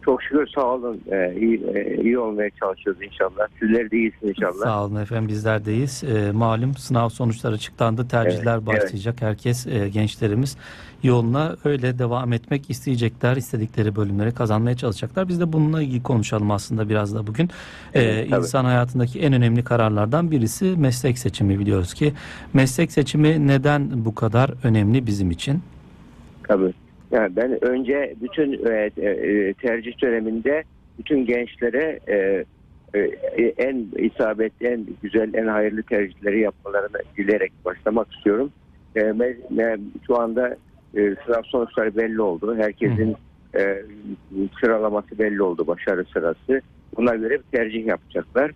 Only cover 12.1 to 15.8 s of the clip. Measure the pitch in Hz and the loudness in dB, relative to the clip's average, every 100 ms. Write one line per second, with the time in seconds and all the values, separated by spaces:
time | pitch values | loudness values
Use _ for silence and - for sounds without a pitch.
12.1 | 120 123 117 - 143 139 120 - 127 117 | 0 0 -2 -2 -4 -4 -8 -2 0 0
13.1 | - 123 131 113 117 107 - 107 104 101 | 0 0 0 -2 -4 -4 0 0 0 -2
14.1 | 101 107 120 117 107 117 123 127 101 123 | 0 -2 0 0 2 2 0 -2 -4 -6
15.1 | - 185 175 175 156 151 160 | -4 -2 0 0 2 2 2